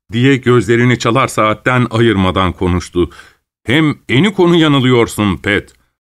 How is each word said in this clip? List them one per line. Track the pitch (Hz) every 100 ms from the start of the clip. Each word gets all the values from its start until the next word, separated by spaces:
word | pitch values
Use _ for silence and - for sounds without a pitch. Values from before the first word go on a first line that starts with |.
| -
diye | 113 131 135
gözlerini | 120 123 95 117 120 117
çalar | 120 131 120
saatten | - 107 107 - 127 123
ayırmadan | 113 117 101 92 95 92
konuştu. | 82 90 87 - 87 82 - - _ _ _ -
"Hem | 143 156 - -
eni | 120 202
konu | 196 175 170
yanılıyorsun | 156 139 127 120 110 - 104 87
Pet. | 101 98 - _ _ _ _